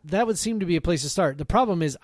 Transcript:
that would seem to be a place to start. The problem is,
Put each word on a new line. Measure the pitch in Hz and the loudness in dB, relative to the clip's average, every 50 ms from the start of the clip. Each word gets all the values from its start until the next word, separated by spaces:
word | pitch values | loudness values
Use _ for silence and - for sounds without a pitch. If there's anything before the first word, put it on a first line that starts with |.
| - | -8
that | 151 180 202 240 | -2 0 0 2
would | 226 214 156 | 0 0 -2
seem | - 220 226 214 | -2 -4 -2 -2
to | 190 | 0
be | 175 170 | 0 0
a | 160 | 0
place | - 175 175 147 | 2 0 0 0
to | 131 143 | 0 -2
start. | - 196 180 147 135 147 | 0 2 2 0 0 -2
The | 151 | -6
problem | - - 226 254 220 190 170 | 0 2 2 2 2 2 0
is, | 160 147 127 - | 0 -2 -2 -6